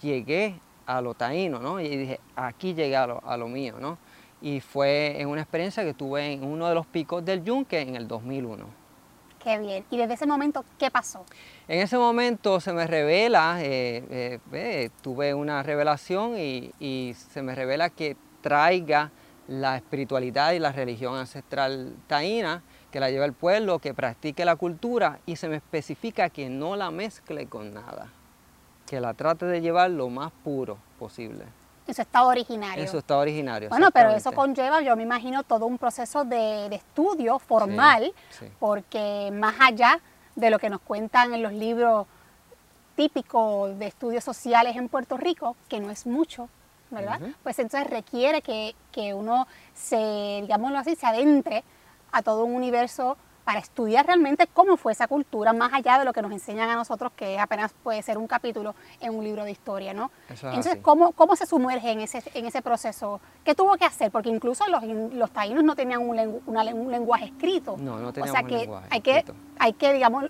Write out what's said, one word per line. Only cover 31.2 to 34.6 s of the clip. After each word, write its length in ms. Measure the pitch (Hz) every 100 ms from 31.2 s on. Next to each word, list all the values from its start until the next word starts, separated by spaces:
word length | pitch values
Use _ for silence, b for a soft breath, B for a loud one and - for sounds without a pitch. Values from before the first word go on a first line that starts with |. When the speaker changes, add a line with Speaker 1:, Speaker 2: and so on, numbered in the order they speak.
| 113 104 117 - _ _ -
Speaker 2:
En 80 |
su 60 | 254
estado 280 | 220 247 254
originario. 540 | 247 240 226 196 185
Speaker 1:
En 60 | 156
su 80 | 175
estado 240 | - 143
originario, 480 | 147 151 139 110 107
Speaker 2:
Bueno, 220 | 247 370
pero 180 | 262 220
eso 80 | 214
Speaker 1:
exactamente. 460 | 262 - 277 269